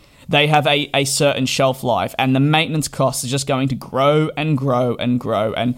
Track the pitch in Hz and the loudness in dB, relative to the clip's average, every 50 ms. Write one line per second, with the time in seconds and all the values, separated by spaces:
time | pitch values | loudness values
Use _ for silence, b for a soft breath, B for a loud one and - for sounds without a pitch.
0 | B B B B B B - 147 151 151 156 151 139 151 147 147 147 - - 139 | B B B B B B 2 2 4 4 4 2 4 2 2 0 0 -2 -2 -2
1 | 143 135 - - 151 143 - - 131 127 - - 135 131 127 - - 123 110 95 | -2 0 0 2 2 2 2 0 -2 -2 0 2 2 0 0 0 -2 -2 0 0
2 | 95 120 - - 131 131 131 135 139 151 151 156 160 135 160 156 139 - - - | 0 -2 -2 -2 0 2 2 2 2 4 2 2 0 0 -2 -4 -4 -4 -2 -2
3 | 139 127 131 - - 120 135 139 135 - 139 127 135 131 127 - - - - 127 | -2 -2 -2 -4 -6 -4 -4 -4 -2 -2 -2 -2 0 -2 -4 -6 -8 -6 -2 0
4 | 135 143 151 156 156 156 - 151 151 156 151 127 135 127 123 123 127 123 113 - | 2 4 4 2 2 0 -2 -4 -2 0 0 0 0 0 0 0 0 0 -2 -2
5 | - 123 123 123 - 107 110 101 110 107 - - 113 123 123 | -2 -2 -2 -2 -2 -2 -2 0 0 -2 -2 -2 -2 -4 -4